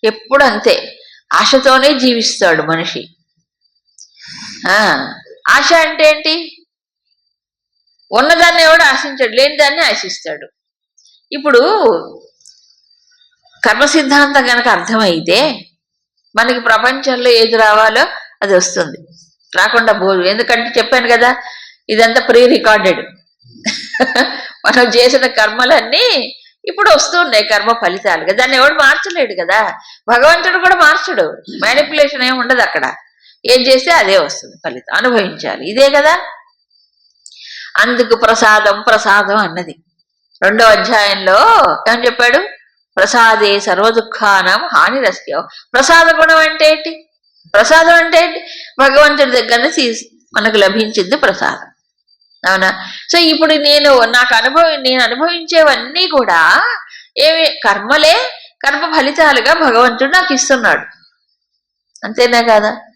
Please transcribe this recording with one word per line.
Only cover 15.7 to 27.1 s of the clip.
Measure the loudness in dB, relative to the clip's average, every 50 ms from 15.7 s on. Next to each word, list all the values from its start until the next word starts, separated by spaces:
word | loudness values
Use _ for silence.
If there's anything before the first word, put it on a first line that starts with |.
| _ _ _ _ _ _ _ _ _ _ _ _ _
మనకి | -2 -2 0 -2 -4
ప్రపంచంలో | 0 0 0 0 0 -2 -4 -2 -4 -4 -4 0 0 0
ఏది | 2 2 2 0 2
రావాలో | 2 2 4 4 4 2 2 2 0 -2 -2 -4 -16 -18 -20 _ _ -4
అది | 0 0
వస్తుంది, | 0 0 0 -4 -6 -6 -8 -8 -18 -20 _ -20 _ _ _ _ _ _ _ -4
రాకుండా | -2 -2 0 0 0 0 0 0
పోదు. | 0 0 -2 0 0 0
ఎందుకంటే | -2 0 -2 -2 -2 -2 -2 -2 -4 -2 -2
చెప్పాను | -2 0 0 -2 0 0
కదా, | 0 2 2 0 0 -2 -8 -18 -20 -20 -20 -20 _ _ _ -6
ఇదంతా | 0 0 2 2 2 0
ప్రీ | 0 2 4 4 6
రికార్డెడ్. | 6 4 2 2 2 2 2 2 0 -2 -2 -6 -14 -18 _ _ _ _ _ _ _ _ -12 -10
<laughs> | -10 -10 -10 -14 -12 -4 -4 -4 -2 0 -2 -2 -4 -6 -14 -16 -18 -20 _ _
మనం | -2 2 2 2
చేసిన | 2 2 2 2 4 2 2 0
కర్మలన్నీ | 0 -2 -2 -2 -2 -2 -4 0 2 2 0 0 -2 -2 0 0 0 0 -2 -4 -8 -14 -20 _ _ _ _ _
ఇప్పుడు | -12 -6 -2 2 2
వస్తున్నాయి | 2 2 0 -2